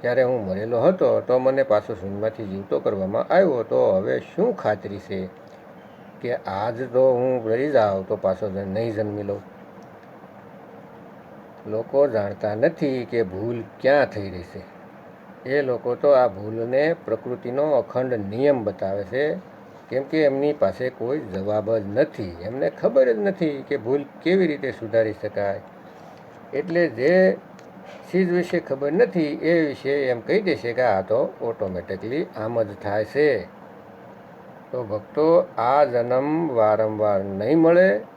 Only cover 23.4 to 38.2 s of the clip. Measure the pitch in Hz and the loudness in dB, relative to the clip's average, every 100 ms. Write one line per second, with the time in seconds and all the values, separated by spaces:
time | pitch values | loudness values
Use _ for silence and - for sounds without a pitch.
23.4 | 160 139 131 139 110 143 143 - 160 190 | -2 -2 -6 -6 -2 -2 -4 -4 2 2
24.4 | 175 147 135 110 110 113 110 101 107 - | 2 0 -6 -6 0 2 2 -2 -6 -2
25.4 | 101 98 - - - - - - - - | -2 -4 -10 -20 -20 -20 -20 -20 -20 -20
26.4 | - 135 175 165 165 113 139 185 190 - | -8 -6 -2 2 2 2 4 6 4 2
27.4 | - - - - - - - 185 180 175 | -8 -20 -20 -20 -20 -20 -4 0 2 0
28.4 | - 170 - 135 143 170 233 185 151 147 | 0 -4 -2 -4 -2 2 2 2 -2 0
29.4 | 156 170 151 127 135 143 131 120 110 185 | 2 2 2 -2 -2 0 0 -2 0 0
30.4 | 190 123 120 113 123 95 95 110 156 - | 0 -2 -2 0 2 2 0 0 0 -4
31.4 | 117 113 98 90 85 95 107 139 196 110 | -8 -4 -6 -6 -8 -8 -6 -6 -6 -6
32.4 | 110 117 104 101 104 104 107 139 151 113 | -4 -2 -2 -4 -4 -2 -2 0 2 0
33.4 | 90 - - - - - - - - - | -4 -16 -20 -20 -20 -20 -20 -20 -20 -20
34.4 | - - - 127 110 104 - - 156 170 | -20 -20 -12 -10 -6 -8 -6 2 4 4
35.4 | 180 - 117 139 139 120 120 127 143 160 | 2 -2 2 4 4 2 2 0 0 -2
36.4 | 165 117 107 107 110 107 104 98 98 98 | 0 2 4 4 2 2 2 2 -2 -4
37.4 | 110 160 160 175 190 208 220 - | 2 4 6 6 6 2 -4 -18